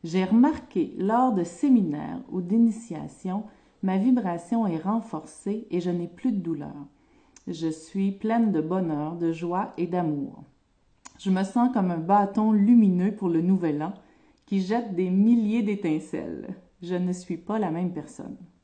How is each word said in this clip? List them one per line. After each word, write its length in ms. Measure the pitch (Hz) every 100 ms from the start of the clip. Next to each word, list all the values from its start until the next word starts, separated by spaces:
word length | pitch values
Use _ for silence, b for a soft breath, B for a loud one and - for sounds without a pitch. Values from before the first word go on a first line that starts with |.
| 170
J'ai 180 | 180
remarqué 720 | 185 226 285 311 - 180 151 -
lors 360 | 190 233 254
de 100 | 202
séminaires 760 | 175 - 285 247 175 147 151 160 -
ou 80 | 185
d'initiations, 1040 | 175 226 233 214 - 156 147 - 185 190 214 B B B
ma 140 | 190 190
vibration 680 | 233 247 190 170 - 233 214
est 120 | 160
renforcée 920 | 175 226 220 156 - - - 220 -
et 100 | 175
je 80 | 175
n'ai 180 | 175 170
plus 240 | - 254
de 80 | 202
douleur. 480 | 165 151 147 143 143 b b b b b -
Je 200 | 165 160
suis 460 | 156 - 196 196
pleine 400 | 196 220 233 220
de 80 | 165
bonheur, 560 | 156 185 170 151 151 170
de 160 | 170
joie 400 | 160 170 180 196 -
et 100 | 175
d'amour. 580 | 180 165 147 139 - - _ _ _ _ _ - _
Je 120 | 196
me 140 | 185
sens 300 | 190 247 247
comme 180 | 254 185
un 60 | 170
bâton 560 | 160 208 202 202 214
lumineux 600 | 214 202 240 202 180 190
pour 140 | 214 185
le 140 | 165
nouvel 420 | 175 190 165 147
an 100 | 160 202 b b b b _
qui 160 | 196
jette 340 | 185 233 226 180
des 140 | 185
milliers 540 | 190 214 233 208 233
d'étincelles. 920 | 208 202 170 156 156 - 78 78 - - _ _
Je 140 | 175 180
ne 160 | 180
suis 240 | 180 - 170
pas 240 | - 220
la 100 | 185
même 220 | 160 180
personne. 460 | 170 - - - - 175 _